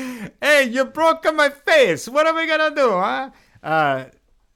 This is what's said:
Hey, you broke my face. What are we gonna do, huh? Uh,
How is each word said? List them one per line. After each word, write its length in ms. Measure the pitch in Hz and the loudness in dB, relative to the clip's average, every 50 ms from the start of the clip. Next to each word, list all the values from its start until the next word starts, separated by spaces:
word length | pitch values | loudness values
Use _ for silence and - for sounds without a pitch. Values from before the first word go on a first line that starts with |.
| 262 254 254 233 208 - - _ | -10 -10 -12 -12 -14 -16 -14 _
Hey, 280 | - 277 302 285 269 240 | 0 2 2 2 2 0
you 140 | 226 262 269 | 0 -2 -4
broke 400 | 262 - 302 320 320 311 320 - 359 311 | -4 -2 0 0 0 0 2 -2 -2 0
my 140 | 311 294 277 | 2 0 0
face. 580 | 285 - _ - 339 311 254 196 160 131 - 226 | 0 -4 _ 2 4 4 4 4 2 -2 -4 -4
What 180 | 247 294 311 | -2 0 0
are 80 | 320 320 | 2 0
we 120 | 330 330 | 0 -2
gonna 280 | 311 311 311 311 311 294 | -2 0 0 0 -2 0
do, 160 | 302 277 240 | 0 0 2
huh? 400 | 196 180 190 220 262 269 269 269 - _ _ _ _ - - | 2 0 -2 -2 -4 -4 -8 -10 -14 _ _ _ _ -14 -6
Uh, 420 | 151 156 160 151 143 135 131 131 127 _ _ _ _ _ _ _ _ _ | -2 0 0 2 0 0 -2 -6 -12 _ _ _ _ _ _ _ _ _